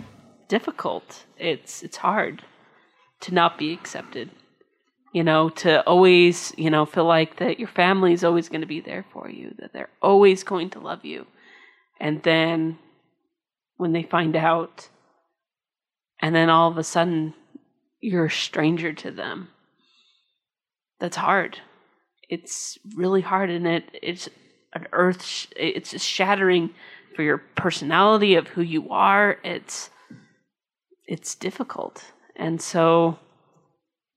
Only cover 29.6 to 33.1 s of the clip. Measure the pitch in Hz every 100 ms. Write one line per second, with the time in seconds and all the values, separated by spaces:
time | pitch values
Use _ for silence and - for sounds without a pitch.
29.6 | - - - _ - - _ _ _ _
30.6 | _ _ _ _ - 165 - - 185 -
31.6 | - - - - - _ _ - 165 165
32.6 | - 175 165 170 165